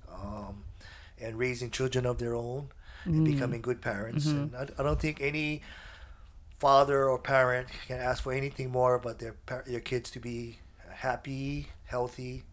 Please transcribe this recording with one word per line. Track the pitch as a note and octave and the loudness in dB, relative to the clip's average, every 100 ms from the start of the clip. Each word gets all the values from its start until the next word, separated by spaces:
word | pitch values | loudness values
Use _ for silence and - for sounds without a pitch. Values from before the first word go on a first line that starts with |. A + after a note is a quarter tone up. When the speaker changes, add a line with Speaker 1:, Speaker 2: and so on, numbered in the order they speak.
| - | -16
Speaker 1:
um, | F#2 G2+ G#2 G2+ G#2 - - - - - - | -10 -8 -8 -8 -10 -12 -16 -16 -18 -18 -10
and | A2+ A2+ | -8 0
raising | B2+ A#2+ B2 | 0 0 -4
children | - C3 B2+ B2 | -2 0 2 2
of | A#2+ | 0
their | A#2+ A#2 | 0 -2
own | A#2 C3 C#3+ - - - F#3+ D#3 | -2 -6 -8 -14 -18 -10 2 4
and | |
Speaker 2:
Mm. | D#3 | 6
Speaker 1:
becoming | C#3+ B2 A#2 | 4 2 -2
good | A#2 B2 | 0 0
parents. | B2 G2+ A2 C3+ D3+ | 0 -2 -2 0 2
Speaker 2:
Mm-hmm. | D3 | 2
Speaker 1:
And | C#3+ B2 | 0 -4
I, | C#3 - | -8 -2
I | |
don't | C#3+ D3+ | 2 2
think | D#3 D3+ | 2 0
any | C#3+ D3+ D3+ D3+ - - - - - - - - - - | 0 0 0 -2 -6 -16 -16 -16 -16 -16 -18 -18 -18 2
father | C#3 C3+ C#3 C#3 C3+ | 8 10 10 6 4
or | B2 | 2
parent | - C3+ B2+ B2 B2 - - | 4 6 6 4 -2 -10 -8
can | B2+ | -2
ask | B2+ B2+ | 0 0
for | C3+ | 0
anything | C3 C#3 C3 B2+ | -2 -2 -4 -2
more | B2+ B2+ B2 | 4 6 4
but | A#2+ - | 2 -8
their | A#2 - - | -10 -10 -8
par-, | C3 B2+ | -8 -4
their | A#2+ | -6
kids | - B2 A#2 | -2 -4 -4
to | B2+ | -10
be | A#2 A#2+ A#2 A2 - - - | -8 -6 -8 -12 -20 -20 -18
happy, | - C3 A#2+ C#3 C3+ C#3 D3 C#3+ - - | -4 -2 -2 -4 -6 -4 -4 -6 -12 -6
healthy, | B2 B2 - B2+ C3 - | -2 -2 -4 -10 -10 -12